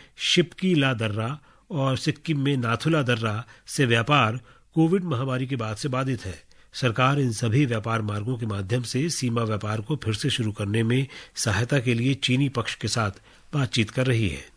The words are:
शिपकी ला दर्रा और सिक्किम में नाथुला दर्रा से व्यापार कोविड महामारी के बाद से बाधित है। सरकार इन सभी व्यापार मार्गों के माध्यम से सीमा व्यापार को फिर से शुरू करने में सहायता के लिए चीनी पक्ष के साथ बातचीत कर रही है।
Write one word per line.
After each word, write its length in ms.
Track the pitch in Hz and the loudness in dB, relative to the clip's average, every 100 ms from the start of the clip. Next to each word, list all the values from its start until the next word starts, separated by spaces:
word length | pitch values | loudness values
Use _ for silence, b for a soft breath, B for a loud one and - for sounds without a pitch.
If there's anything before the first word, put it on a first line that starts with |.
| B B | B B
शिपकी 580 | - - 156 - 185 | 0 2 2 0 2
ला 200 | 165 135 | 4 2
दर्रा 440 | 117 110 104 113 151 b b b | 0 -2 -2 -4 -6 b b b
और 260 | 165 135 131 | -2 0 0
सिक्किम 440 | 160 147 - 143 | -2 -4 -2 0
में 160 | 135 139 | 2 2
नाथुला 460 | 117 117 156 160 | 0 0 2 2
दर्रा 420 | 120 117 113 107 - B B | 2 0 -2 -4 -8 B B
से 200 | - 127 | 0 2
व्यापार 540 | 117 113 147 110 127 b b b | 4 4 4 4 0 b b b
कोविड 300 | 160 165 196 | 2 4 2
महामारी 420 | 175 120 135 127 131 | 0 -2 -2 -2 -2
के 100 | 131 | -4
बाद 200 | 110 104 | -4 -4
से 120 | 143 | -2
बाधित 380 | 127 135 120 95 | -2 -2 -4 -6
है। 240 | 85 - b b | -12 -18 b b
सरकार 480 | - 123 107 131 147 | -2 0 2 2 4
इन 120 | 127 | 2
सभी 340 | 104 117 120 139 | 0 2 4 2
व्यापार 360 | 113 107 113 | 0 -2 -2
मार्गों 340 | 107 104 104 120 | -2 -4 -4 -4
के 100 | 117 | -4
माध्यम 360 | 101 95 123 | -4 -2 -4
से 280 | 120 127 165 | -2 -2 -2
सीमा 320 | - 123 117 | -2 -2 0
व्यापार 380 | 110 107 104 110 | 0 -2 -2 -4
को 160 | 104 151 | -4 -4
फिर 180 | 110 | -2
से 160 | 107 139 | -2 -2
शुरू 220 | - 107 | -2 -2
करने 300 | 101 101 113 | -2 -2 0
में 240 | 113 127 135 B B | 2 2 0 B B
सहायता 440 | - - 98 120 143 | -4 -2 0 0 0
के 140 | 120 | 2
लिए 200 | 117 123 | 0 0
चीनी 340 | 135 - 127 143 | 0 0 2 2
पक्ष 260 | 120 - | -2 -6
के 140 | - 107 | -4 -4
साथ 220 | 123 104 - b b b | 0 -2 -4 b b b
बातचीत 360 | 151 131 - 107 | -2 0 0 0
कर 160 | - 131 | 0 0
रही 220 | 117 101 | 2 0
है। 200 | 67 - | -4 -12